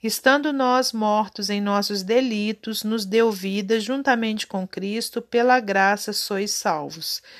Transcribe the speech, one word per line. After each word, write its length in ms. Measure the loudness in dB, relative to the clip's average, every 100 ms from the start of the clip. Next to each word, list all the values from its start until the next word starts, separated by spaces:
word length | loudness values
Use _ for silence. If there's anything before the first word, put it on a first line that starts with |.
estando 500 | -4 2 4 4 4
nós 400 | 2 2 4 2
mortos 560 | 0 0 2 0 -4 -4
em 120 | -2
nossos 420 | 2 0 0 -4
delitos, 800 | 2 2 2 0 -2 -4 -6 -6
nos 220 | -2 -2
deu 260 | 0 4 4
vida 480 | 2 -2 -2 0 0
juntamente 680 | 0 -2 2 2 2 -2
com 220 | -4 -6 -6
Cristo, 560 | -6 -4 -4 -4 -8
pela 380 | -2 2 2 2
graça 520 | -2 2 2 2 -2
sois 380 | -6 -4 -4 -4
salvos. 720 | -4 -2 -4 -6 -10 -10 -10 -12 -20